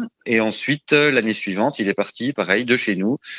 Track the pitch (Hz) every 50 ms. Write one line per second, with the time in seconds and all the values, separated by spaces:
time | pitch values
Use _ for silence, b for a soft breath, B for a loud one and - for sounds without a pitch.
0 | 240 233 - _ _ - 117 113 110 107 101 - - - 147 147 - - 151 147
1 | 147 147 135 120 107 113 104 - - 101 90 98 113 - - - 104 98 95 -
2 | 98 - - - 117 139 139 - 87 85 98 113 127 120 123 120 - 113 95 90
3 | 95 110 139 - B B B